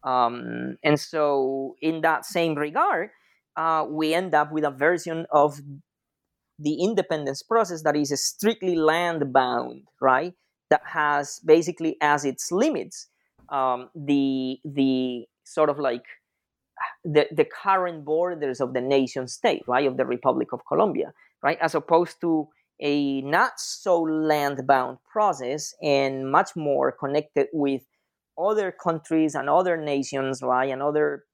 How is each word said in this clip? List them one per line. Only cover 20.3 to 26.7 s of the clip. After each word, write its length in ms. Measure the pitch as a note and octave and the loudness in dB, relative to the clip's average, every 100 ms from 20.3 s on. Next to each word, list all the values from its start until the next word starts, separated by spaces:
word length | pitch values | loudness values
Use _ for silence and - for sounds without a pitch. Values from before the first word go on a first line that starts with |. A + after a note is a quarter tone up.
| B2+ B2 | 0 -2
of 140 | B2 - | -6 -4
Colombia, 460 | D3+ G#3 D#3 - - _ _ | 2 2 0 -4 -8 _ _
right, 160 | C#3 E3 | -2 0
as 140 | D#3+ D#3 | 0 -2
opposed 440 | C#3+ E3 F3 - | 2 2 2 -4
to 260 | F3 D#3+ D3+ _ _ _ | 0 0 -2 _ _ _
a 420 | D3 D3 C#3+ C3+ | -2 0 0 -2
not 320 | C3+ E3 A#3+ - | 0 0 0 -2
so 420 | - - G3+ F3 | -12 -8 0 2
land-bound 1000 | D#3+ D#3 D#3 D3+ C#3+ C#3 C3 C3+ B2+ B2+ _ | 2 0 2 2 0 -4 2 2 2 -8 _
process 640 | G#3+ G#3 D3 B2 D3 - - | 0 0 0 -6 -6 -8 -6
and 500 | D#3 C#3 C3+ C3+ C3+ | 0 2 2 -2 0
much 240 | D3+ G3 - | 2 2 -4
more 360 | D3+ | -2